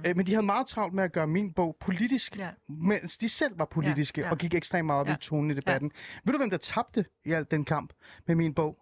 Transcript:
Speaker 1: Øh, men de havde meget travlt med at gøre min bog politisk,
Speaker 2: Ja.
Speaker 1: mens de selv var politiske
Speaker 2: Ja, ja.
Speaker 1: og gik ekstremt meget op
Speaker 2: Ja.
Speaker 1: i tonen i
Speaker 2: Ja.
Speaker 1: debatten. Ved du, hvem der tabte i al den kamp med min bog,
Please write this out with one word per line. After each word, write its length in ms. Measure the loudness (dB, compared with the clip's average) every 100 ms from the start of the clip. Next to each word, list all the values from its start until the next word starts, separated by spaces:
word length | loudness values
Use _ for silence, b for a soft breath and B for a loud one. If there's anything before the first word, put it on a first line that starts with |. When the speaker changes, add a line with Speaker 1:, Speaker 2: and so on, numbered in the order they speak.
| 0
Speaker 1:
Øh, 120 | 2
men 80 | 2
de 60 |
havde 120 | 2 4
meget 220 | 2 0
travlt 260 | -2 -2
med 100 | 0
at 80 | 0
gøre 160 | 0 0
min 260 | 0 0
bog 220 | 0 0 -2
politisk, 580 | -4 0 2 0 -2 -8
Speaker 2:
Ja. 100 | -10 -12 -14
Speaker 1:
mens 480 | -2 2 2 -2 -4
de 120 | -4
selv 240 | 0 -2 0
var 80 | -2
politiske 560 | 0 0 0 0 -2
Speaker 2:
Ja, 60 | -2
ja. 40 |
Speaker 1:
og 60 | -2
gik 160 | 0
ekstremt 320 | 0 0 0 2
meget 160 | 0
op 60 | 0
Speaker 2:
Ja. 60 |
Speaker 1:
i 40 | -2
tonen 300 | -2 0 0
i 20 |
Speaker 2:
Ja. 60 | 0
Speaker 1:
debatten. 320 | 0 0 -2 B B B
Ved 80 | -2
du, 40 | 0
hvem 120 | 0
der 80 | -2
tabte 480 | -2 -2 0 -2 -4 _ -2
i 60 |
al 140 | -2 0
den 140 | -2 0
kamp 280 | -2 -4 -14 B B 0
med 80 | 2
min 180 | 2
bog, 240 | 2 -2 -4